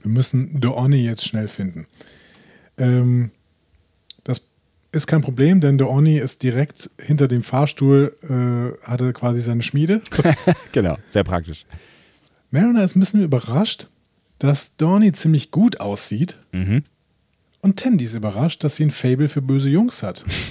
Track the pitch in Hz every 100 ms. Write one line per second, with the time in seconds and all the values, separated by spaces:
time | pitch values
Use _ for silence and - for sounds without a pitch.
0 | 104 120 131 127 135 151 123 120 131 139
1 | 117 113 - 110 104 - 95 82 80 _
2 | - - _ _ _ _ _ - 127 123
3 | 123 123 120 - _ _ _ _ _ _
4 | - - - 123 _ _ _ _ _ 156
5 | - 160 143 123 147 190 143 139 135 139
6 | 156 151 127 - 127 120 147 - - -
7 | - 147 135 123 - 127 147 - 135 139
8 | 143 - 156 127 123 120 123 - - 123
9 | 127 120 123 120 120 117 117 143 165 214
10 | - - 180 - - - - 127 90 73
11 | - 104 95 90 82 78 - - _ _
12 | _ _ _ _ - 139 233 240 185 185
13 | 190 208 170 127 110 135 220 - - _
14 | _ _ _ - 139 143 - - 156 202
15 | 214 147 156 151 - 156 233 - - 101
16 | - 107 180 - _ 92 95 117 - _
17 | _ _ _ _ _ _ 196 196 254 190
18 | 117 113 107 98 156 - 151 - 151 -
19 | 127 127 147 147 135 135 139 160 240 -
20 | 101 - - - -